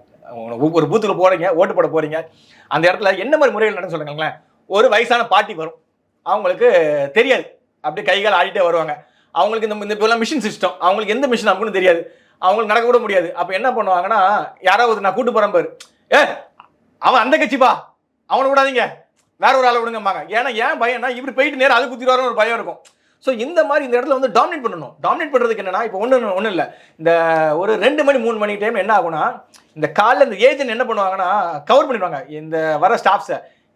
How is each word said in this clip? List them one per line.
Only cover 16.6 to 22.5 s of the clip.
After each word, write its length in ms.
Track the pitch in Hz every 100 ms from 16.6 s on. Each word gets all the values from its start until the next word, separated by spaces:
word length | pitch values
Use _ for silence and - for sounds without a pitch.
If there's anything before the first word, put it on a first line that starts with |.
| - _ _ -
அவன் 240 | 180 247
அந்த 160 | 240 311
கட்சிப்பா, 340 | 277 262 247 - - _ _ _ -
அவனை 220 | 220 269
விடாதீங்க, 340 | 277 269 247 180 - _ _ _ -
வேற 220 | 214 262
ஒரு 100 | 247
ஆளை 140 | 233
விடுங்கம்பாங்க." 400 | 233 226 196 175 151
ஏன்னா 240 | 233 269 220
ஏன் 240 | 262 277
பயம்னா 280 | 233 240 254 247
இவர் 180 | 269
போயிட்டு 240 | 226 294 262
நேரா 180 | 277 240
அது 120 | 254
குத்திடுவாருன்னு 440 | 240 254 254 254
ஒரு 20 | 214
பயம் 180 | 220